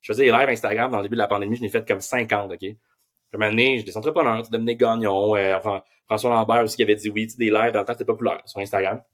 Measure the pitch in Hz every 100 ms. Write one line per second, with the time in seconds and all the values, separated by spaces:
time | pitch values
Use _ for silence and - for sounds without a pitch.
0 | - 107 135 117 139 113 104 107 127 113
1 | 101 113 101 101 101 120 113 117 - 98
2 | - 127 113 104 98 90 95 113 _ _
3 | _ _ _ 104 107 110 131 127 104 -
4 | 151 156 135 113 113 113 113 117 120 113
5 | 107 98 104 104 95 95 107 98 _ _
6 | _ 110 123 117 110 117 110 - 107 104
7 | 107 104 110 123 113 107 117 110 101 120
8 | 127 110 117 - - 101 98 98 95 113
9 | _